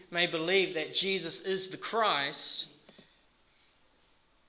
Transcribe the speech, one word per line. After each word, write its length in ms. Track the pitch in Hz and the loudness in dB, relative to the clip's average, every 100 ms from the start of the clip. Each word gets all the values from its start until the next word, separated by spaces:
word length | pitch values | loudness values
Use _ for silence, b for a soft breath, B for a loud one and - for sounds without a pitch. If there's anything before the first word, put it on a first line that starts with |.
| B | B
may 160 | 170 175 | 0 0
believe 500 | 160 165 190 175 156 | 0 2 2 2 0
that 180 | 147 | -2
Jesus 460 | - 190 190 165 - | 0 0 0 -2 -4
is 280 | 190 190 - | -2 -2 -4
the 80 | 175 | -8
Christ. 920 | - 220 214 147 139 156 - - - - - B B B _ _ _ _ - _ _ _ _ _ _ _ | -2 2 4 4 0 -2 -2 -2 -6 -14 -20 B B B _ _ _ _ -20 _ _ _ _ _ _ _